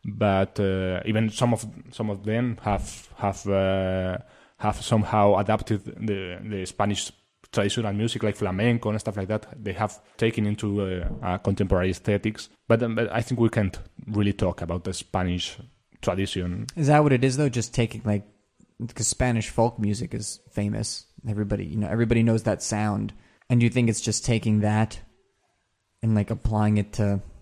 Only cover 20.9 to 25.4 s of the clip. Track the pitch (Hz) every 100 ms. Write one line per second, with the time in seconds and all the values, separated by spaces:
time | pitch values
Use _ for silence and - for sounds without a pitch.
20.9 | - - - 110 104 101 101 92 107 104
21.9 | 113 113 113 113 113 110 101 - 107 107
22.9 | 104 104 - _ _ _ 123 117 127 117
23.9 | 107 - - - 113 110 107 104 107 110
24.9 | - - _ _ _